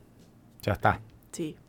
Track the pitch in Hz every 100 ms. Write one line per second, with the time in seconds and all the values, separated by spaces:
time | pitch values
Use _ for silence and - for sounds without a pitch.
0 | - - - - - - - 101 110 98
1 | - - - - 156 -